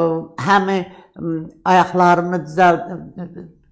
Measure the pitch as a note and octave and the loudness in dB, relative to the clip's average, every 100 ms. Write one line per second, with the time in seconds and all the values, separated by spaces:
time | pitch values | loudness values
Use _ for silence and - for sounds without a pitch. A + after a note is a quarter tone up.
0 | E3 E3 E3 - C3 G3+ G3 F#3+ F3+ - | 0 -2 -8 -8 0 2 2 -2 -4 -14
1 | - - E3 E3 D#3+ - - F3+ F3 F3+ | -20 -12 -6 -6 -8 -8 2 2 2 2
2 | F3 F3 F3 F3+ D3 D#3 F3+ E3+ - F3 | 4 4 0 -4 -4 2 4 2 -2 -14
3 | D3+ - F3 - F3 _ _ | -16 -16 -16 -16 -20 _ _